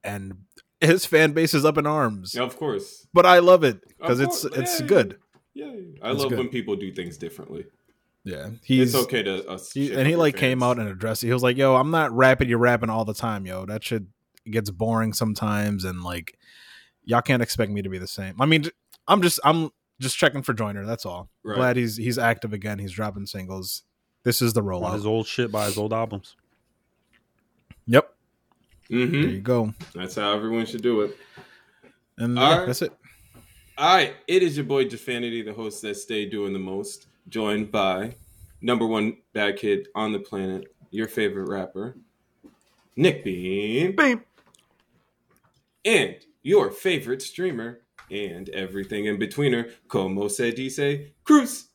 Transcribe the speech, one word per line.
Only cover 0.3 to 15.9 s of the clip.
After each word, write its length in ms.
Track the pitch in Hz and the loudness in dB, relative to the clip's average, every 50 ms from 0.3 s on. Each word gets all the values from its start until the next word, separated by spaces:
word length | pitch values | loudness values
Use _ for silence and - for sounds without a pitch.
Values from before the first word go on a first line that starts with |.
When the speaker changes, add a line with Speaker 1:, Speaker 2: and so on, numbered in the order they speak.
| 95 92 - _ _ - _ _ _ _ - | -14 -16 -18 _ _ -20 _ _ _ _ 4
Speaker 1:
his 180 | 156 170 185 - | 4 4 4 2
fan 260 | - - 156 160 156 147 | 2 4 6 6 6 4
base 220 | 160 165 156 - | 2 0 2 2
is 100 | 151 135 | 4 4
up 140 | 156 147 156 | 4 2 2
in 80 | 147 | 0
arms. 480 | 147 151 156 139 117 107 101 92 92 - | 0 0 0 0 0 -2 -4 -10 -10 -6
Speaker 2:
Of 200 | 120 127 127 - | -4 -4 -6 -6
course. 500 | - 156 147 113 98 - - - - _ _ - | -6 -6 -4 -4 -4 -6 -10 -18 -20 _ _ 6
Speaker 1:
But 140 | 175 175 | 8 10
I 120 | 180 180 175 | 10 10 10
love 240 | 175 180 185 180 160 | 10 10 10 10 8
it 180 | 135 107 92 _ _ _ _ | 4 2 0 _ _ _ _
Speaker 2:
Of 60 | - - | 0 0
Speaker 1:
'cause 120 | 123 123 | 2 2
it's, 220 | 139 131 - - - | 2 0 0 -2 -6
Speaker 2:
course. 140 | - - 135 | -4 -4 -2
Speaker 1:
it's 220 | 131 - - - | -2 -2 -2 -4
Speaker 2:
Yay. 60 | 127 | 2
Speaker 1:
good. 320 | 147 202 175 117 95 - - _ _ _ _ _ _ _ | 4 6 6 6 4 -2 -14 _ _ _ _ _ _ _
Speaker 2:
Yay. 400 | 277 294 294 254 214 185 170 78 - - | -18 -16 -16 -16 -16 -18 -18 -20 -10 -4
I 80 | 113 131 | -4 -2
Speaker 1:
It's 80 | 139 | 0
Speaker 2:
love 80 | 139 131 | 0 -2
Speaker 1:
good. 80 | 120 110 | -2 -2
Speaker 2:
when 100 | - 120 | -4 -4
people 280 | 127 123 101 104 104 | -4 -6 -4 -4 -4
do 160 | 95 101 95 - | -4 -4 -10 -8
things 240 | - 90 87 82 | -10 -10 -10 -10
differently. 500 | - - 82 - - - - - - - - _ _ _ _ _ _ _ _ _ _ _ | -12 -12 -14 -12 -14 -16 -14 -14 -14 -14 -16 _ _ _ _ _ _ _ _ _ _ _
Speaker 1:
Yeah, 220 | 98 90 - - 107 | -12 -10 -10 -10 -12
Speaker 2:
It's 160 | 113 - _ | -14 -16 _
Speaker 1:
he's 300 | - 131 131 127 123 117 | 2 4 4 4 4 4
Speaker 2:
okay 280 | 131 117 - - 117 104 | 2 0 0 -2 -2 -2
to, 240 | 98 95 92 98 | -2 -4 -4 -6
uh, 120 | - 92 92 - - - | -8 -12 -12 -12 -12 -6
Speaker 1:
he, 140 | 139 139 139 | -6 -4 -2
Speaker 2:
shit 100 | 104 135 | -2 0
Speaker 1:
and 80 | 131 | 2
he, 0 | |
Speaker 2:
with 20 | 147 165 | 2 2
your 60 | 170 | 4
Speaker 1:
like, 180 | 165 151 139 | 2 2 2
came 240 | - 147 127 131 127 | 2 0 0 2 2
Speaker 2:
fans. 100 | 127 123 | 2 0
Speaker 1:
out 80 | 123 120 | 0 0
and 100 | 110 104 | -2 -6
addressed 340 | 95 92 107 113 110 - - | -6 -6 -4 -4 -4 -2 -2
it. 40 | |
He 60 | 117 123 | 0 0
was 80 | 127 123 | 2 2
like, 160 | 127 123 131 | 0 2 4
"Yo, 160 | 135 135 131 | 4 4 6
I'm 140 | 127 131 151 | 4 4 4
not 200 | 165 165 156 139 113 | 2 2 0 0 4
rapping, 360 | 120 131 131 131 123 139 123 | 6 6 6 6 6 2 0
you 80 | 120 | 2
rapping 320 | 117 120 123 123 117 120 113 | 4 4 4 4 2 0 -2
all 160 | 110 113 113 | -2 -2 -4
the 80 | 104 104 | -4 -6
time, 320 | - - 117 110 104 95 | -6 -6 -6 -6 -6 -8
yo. 200 | 92 92 92 95 | -8 -8 -10 -8
That 180 | 95 107 107 - | -8 -10 -8 -6
shit 180 | - 120 110 98 92 _ _ _ _ _ _ _ 113 | -4 -4 -4 -4 -8 _ _ _ _ _ _ _ -4
gets 200 | 107 113 104 101 | -4 -4 -4 -4
boring 420 | 95 87 110 113 113 113 113 110 104 | -6 -4 -2 0 0 0 0 0 -2
sometimes, 720 | - 120 110 107 - - 107 104 104 104 104 104 98 92 | -2 -2 -2 -2 -2 -4 -2 -2 -2 -2 -2 -2 -2 -4
and, 180 | 92 | -6